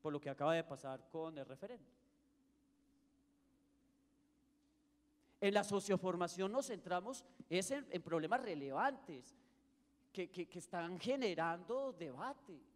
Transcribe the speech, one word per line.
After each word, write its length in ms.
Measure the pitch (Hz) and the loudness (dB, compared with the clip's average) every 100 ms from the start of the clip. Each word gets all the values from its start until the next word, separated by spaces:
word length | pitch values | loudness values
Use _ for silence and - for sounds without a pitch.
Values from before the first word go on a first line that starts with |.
Por 120 | 156 | 0
lo 60 | 147 | -2
que 100 | 143 | -2
acaba 240 | 135 147 | 2 4
de 100 | 165 | 4
pasar 420 | 160 139 139 131 - | 2 -6 -6 -8 -8
con 260 | 165 160 156 | -6 -6 -6
el 80 | |
referendo. 400 | 135 131 202 240 - _ _ _ _ _ _ _ _ _ _ _ _ _ 285 285 277 269 285 285 269 _ _ _ _ _ _ _ _ _ _ _ _ _ _ _ | -10 -10 -10 -12 -18 _ _ _ _ _ _ _ _ _ _ _ _ _ _ _ _ _ _ _ _ _ _ _ _ _ _ _ _ _ _ _ _ _ _ _
En 100 | 202 | 4
la 120 | 202 | 4
socioformación 880 | 202 202 190 185 185 180 175 175 196 | 4 0 2 2 2 0 0 0 0
nos 160 | 240 262 | 0 -2
centramos 560 | 202 185 180 196 269 - - - | -6 -2 -2 -2 -10 -12 -20 -2
es 200 | 175 185 | 0 0
en, 160 | 180 269 | -2 -2
en 100 | 175 | -4
problemas 400 | - 160 160 240 | 0 0 4 2
relevantes 960 | 240 156 139 135 254 269 - 139 120 - _ _ _ _ _ _ _ | 2 -2 -2 2 2 2 -10 -14 -14 -20 _ _ _ _ _ _ _
que, 180 | - 175 | -6 -6
que, 180 | - 165 | -4 -6
que 100 | 180 | -6
están 400 | - 180 170 180 | -4 -2 -2 -2
generando 920 | 190 277 233 165 165 170 175 247 269 | 2 4 4 4 2 2 0 0 0
debate. 680 | 170 160 127 226 285 - 156 - | -2 -6 -4 -6 -6 -12 -18 -18